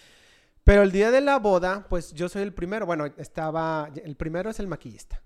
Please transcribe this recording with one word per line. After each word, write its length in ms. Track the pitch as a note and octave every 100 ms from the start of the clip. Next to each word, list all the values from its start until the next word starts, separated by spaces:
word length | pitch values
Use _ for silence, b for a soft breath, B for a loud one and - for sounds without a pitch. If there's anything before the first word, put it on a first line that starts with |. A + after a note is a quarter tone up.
| b b b b b _
Pero 160 | - G3+
el 100 | G3
día 180 | F#3+ A3
de 100 | C4
la 180 | C#4+ C#4
boda, 480 | G#3 F#3 F3+ G3+ -
pues, 240 | F3+ -
yo 160 | D3+ F3
soy 100 | G3+
el 120 | G3+
primero, 320 | - E3+ A3 F3+
bueno, 180 | E3 D3 C#3+
estaba, 720 | C#3+ - D#3 D#3+ D#3+ D#3 D3+ D3
el 140 | D#3+ C#3
primero 320 | D#3+ E3+ G#3
es 100 | A3
el 60 | G3
maquillista, 540 | D3+ B2+ G#2+ - -